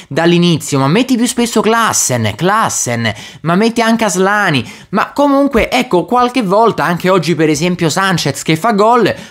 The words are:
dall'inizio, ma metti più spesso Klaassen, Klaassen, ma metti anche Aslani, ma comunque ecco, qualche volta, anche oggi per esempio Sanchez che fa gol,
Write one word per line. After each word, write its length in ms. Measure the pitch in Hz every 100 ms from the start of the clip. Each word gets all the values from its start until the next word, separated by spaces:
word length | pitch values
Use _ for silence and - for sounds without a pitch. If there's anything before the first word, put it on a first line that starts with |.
| -
dall'inizio, 720 | 139 170 175 175 160 - 139
ma 80 | 135
metti 280 | 185 262 247
più 100 | 240
spesso 340 | - 233 226
Klaassen, 720 | 202 226 220 - - 123 110
Klaassen, 800 | 104 170 214 196 - - 117 113 98 - -
ma 120 | 156
metti 260 | 175 220 233
anche 240 | 226 226
Aslani, 640 | 220 180 190 208 196 143 110 - -
ma 220 | 196 -
comunque 560 | - 285 277 277 240 -
ecco, 340 | 247 247 180
qualche 380 | 165 240 247 254
volta, 420 | 202 196 226 160
anche 240 | 147 170 180
oggi 280 | 190 151 160
per 120 | 156
esempio 400 | 147 175 180 165
Sanchez 540 | 185 196 175 151 -
che 140 | - 156
fa 160 | 226
gol, 420 | 208 214 240 180 - -